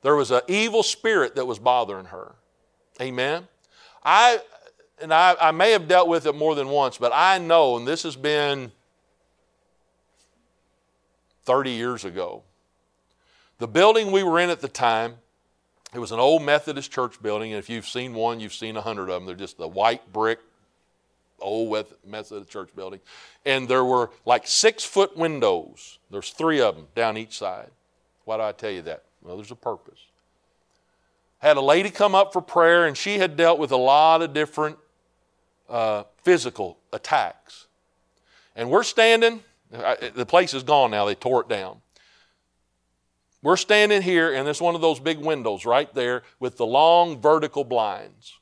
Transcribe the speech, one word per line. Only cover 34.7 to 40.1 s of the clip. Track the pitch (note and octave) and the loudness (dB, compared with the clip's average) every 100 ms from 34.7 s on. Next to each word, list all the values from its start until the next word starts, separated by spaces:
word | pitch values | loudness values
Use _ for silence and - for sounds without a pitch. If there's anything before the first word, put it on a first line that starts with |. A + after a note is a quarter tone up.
| D#3 _ _ _ _ _ _ _ _ _ | -6 _ _ _ _ _ _ _ _ _
uh, | A#2 A2+ G#2 G#2 _ | -4 -2 -4 -8 _
physical | - F3 B2 - F#2+ - _ | 0 2 0 -8 -12 -12 _
attacks. | A2 - D3 F#2+ - _ - _ _ _ _ _ _ _ _ _ | -14 -4 -2 -2 -8 _ -20 _ _ _ _ _ _ _ _ _
And | - A#2+ | -10 0
we're | C3+ | 0
standing, | A#3 - A3+ A3+ A3+ A#3 _ _ _ | 0 2 4 6 2 -2 _ _ _
I, | A#2 G2 B2 A#2 | -6 -4 -4 -6